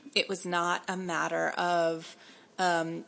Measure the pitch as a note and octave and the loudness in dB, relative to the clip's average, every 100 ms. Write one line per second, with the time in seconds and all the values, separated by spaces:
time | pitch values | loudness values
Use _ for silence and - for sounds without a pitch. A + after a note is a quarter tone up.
0 | - G3+ - F#3+ F3+ F3 F3 F3+ - F#3 | -4 0 0 -2 -2 0 2 0 -2 -4
1 | F3+ D#3+ D#3+ E3 E3 - F3 F3 E3 E3 | -2 -2 0 0 0 0 2 2 2 0
2 | E3 - - - - - F#3 E3+ E3 E3 | -6 -16 -20 -20 -14 0 2 2 0 -4